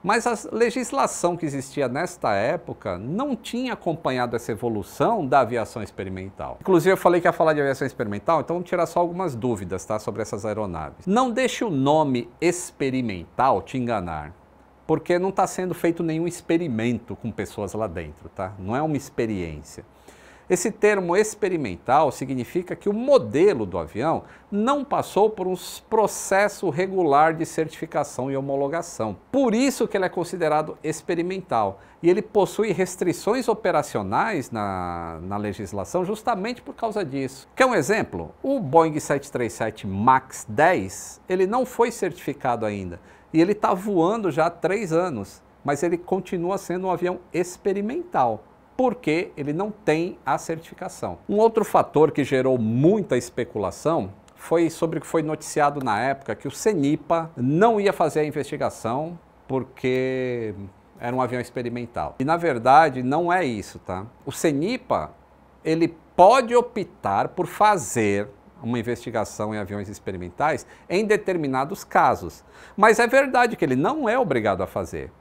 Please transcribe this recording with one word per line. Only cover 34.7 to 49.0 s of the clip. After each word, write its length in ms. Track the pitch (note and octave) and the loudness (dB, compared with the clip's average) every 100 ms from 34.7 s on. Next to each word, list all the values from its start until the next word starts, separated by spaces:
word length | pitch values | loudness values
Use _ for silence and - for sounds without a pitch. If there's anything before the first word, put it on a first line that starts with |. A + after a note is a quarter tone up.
| F#2+ F2+ E2+ E2+ E2 | -4 -4 -6 -8 -10
na 160 | F2 G2+ | -6 -4
legislação 640 | G#2 F#2+ G2+ G#2 F#2 E3+ | -4 -4 -8 -6 -4 -2
justamente 560 | F3+ G#3+ - A3 G3+ B3 | -2 -4 -2 -2 -4 -8
por 140 | - | -12
causa 280 | C4+ A3+ G#3+ | -6 -4 -4
disso. 460 | E3+ C#3 C3 C3 - - | -4 -4 -6 -8 -20 2
Quer 80 | |
um 100 | C4 | 4
exemplo? 600 | A3 C#3 G#3+ - F#2 D#2+ - | 4 2 0 0 -4 -8 -6
O 180 | C4+ C#4 | -2 -2
Boeing 380 | E3 D#3 D#3+ D3+ | 4 6 6 2
sete 340 | - C#3+ - | -2 -4 -2
três 220 | B2+ A#2 | -4 -4
sete 320 | - A2+ G#2 G2+ | -2 -6 -4 -6
MAX 580 | F#2+ A#2 C3 - - - | 2 6 4 4 -16 -8
dez, 720 | G#2+ D#3 F3 F#2 - - - - | 2 4 4 -2 -10 -16 -18 -6
ele 200 | F#3 F#3+ | 0 0
não 180 | A#3 | 0
foi 260 | B3+ - A#3+ | -2 2 0
certificado 760 | A3+ F#3+ - - C#3 C3+ A#2+ G#2+ | 2 -4 -4 -8 -6 -2 -2 -2
ainda. 340 | G#2 F#2 E2+ - - - | -4 -6 -10 -16 -20 -2
E 80 | D#3+ | 2
ele 140 | F3 | 4
tá 180 | G#3 A3 | 4 2
voando 580 | G3+ G3+ F#3+ E3 A3+ G3 | 0 0 2 2 2 -2
já 160 | C#3+ D#3+ | 2 0
há 40 | |
três 420 | E3+ E3 G3 G3+ | 0 -2 -2 0
anos, 500 | D#3+ F3+ B2+ G2 - _ _ | 0 0 -4 -8 -12 _ _
mas 180 | - C#3+ | -4 0
ele 140 | F3 E3+ | 0 0
continua 640 | - F#3+ F#3 F#3+ E3+ G3 | -2 -4 -2 -4 -2 -4
sendo 300 | - F3+ F#3+ | -4 -4 -2
um 20 | |
avião 300 | E3+ F3 F3+ - | -2 -2 -4 -6
experimental, 1120 | D#3 F3 - - G3 G3+ D4 E4+ D#3+ B2 G#2+ - - _ | -4 -4 -4 -2 -2 -2 -4 -4 0 2 0 -8 -20 _
porque 560 | - B3+ A3 | 0 0 0